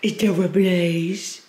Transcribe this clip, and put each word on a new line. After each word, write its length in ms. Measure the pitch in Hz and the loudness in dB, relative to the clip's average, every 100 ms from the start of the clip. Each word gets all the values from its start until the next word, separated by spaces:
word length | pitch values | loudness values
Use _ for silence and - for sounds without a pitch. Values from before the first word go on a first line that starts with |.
Is 140 | 214 - | -4 0
that 140 | 214 | 0
right, 200 | 180 180 | 2 2
Blaze? 880 | 196 190 180 170 170 165 196 - - | 2 2 2 0 0 -2 -6 -10 -16